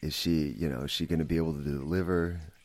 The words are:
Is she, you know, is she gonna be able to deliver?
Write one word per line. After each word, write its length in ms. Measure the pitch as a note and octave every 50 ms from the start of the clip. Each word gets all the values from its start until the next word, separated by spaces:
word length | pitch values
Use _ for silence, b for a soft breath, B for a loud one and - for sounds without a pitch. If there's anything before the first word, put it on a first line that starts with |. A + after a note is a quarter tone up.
Is 120 | - D#2 D2+
she, 420 | - - E2+ E2+ D#2+ D2+ C#2+ A#1 G1+
you 120 | E2 D2+
know, 140 | C2+ B1 C#2
is 80 | -
she 140 | - - E2
gonna 200 | - E2+ D#2+ D#2+
be 120 | C2+ E2 E2
able 160 | D#2+ D#2+ D#2
to 80 | C#2+
deliver? 800 | C#2+ C#2+ C#2+ C#2 C2+ D2+ E2+ F#2+ F2+ E2+ F#2 F2 E2+ F2 F2 E2+ D#2 D#2 - - _